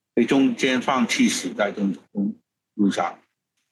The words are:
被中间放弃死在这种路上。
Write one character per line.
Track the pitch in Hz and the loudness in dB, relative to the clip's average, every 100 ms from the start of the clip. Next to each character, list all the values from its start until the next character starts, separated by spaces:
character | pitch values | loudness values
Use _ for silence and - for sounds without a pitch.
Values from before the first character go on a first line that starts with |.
| _ | _
被 | - | 0
中 | - 139 131 | 2 4 2
间 | 117 135 127 | 2 0 0
放 | 120 131 113 | 0 0 0
弃 | - 113 | 2 2
死 | - 90 | 0 -6
在 | - 101 | -2 -4
这 | 98 | -2
种 | 98 85 _ 101 101 - _ _ _ | -4 -4 _ -6 -6 -6 _ _ _
路 | - 101 | 0 0
上。 | 90 87 - _ _ _ _ _ | 0 -4 -6 _ _ _ _ _